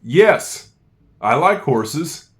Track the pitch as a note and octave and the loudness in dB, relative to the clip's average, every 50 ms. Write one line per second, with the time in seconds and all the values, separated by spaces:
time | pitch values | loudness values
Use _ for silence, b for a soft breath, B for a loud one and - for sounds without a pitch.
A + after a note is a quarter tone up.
0 | _ A2+ A#2+ E3 G#3 A3 F3+ - - - - - - - _ _ _ _ _ _ | _ -4 2 4 6 6 4 2 0 -10 -14 -16 -18 -20 _ _ _ _ _ _
1 | _ _ _ _ - G#2 A2+ C3 D#3+ F#3 G#3 G3+ - - C3+ A2+ A2 G#2+ - C#3+ | _ _ _ _ -2 0 0 2 2 2 0 0 -2 -2 -2 -2 -2 -4 -6 -8
2 | E3 D#3+ - - - _ _ _ | -8 -8 -10 -14 -18 _ _ _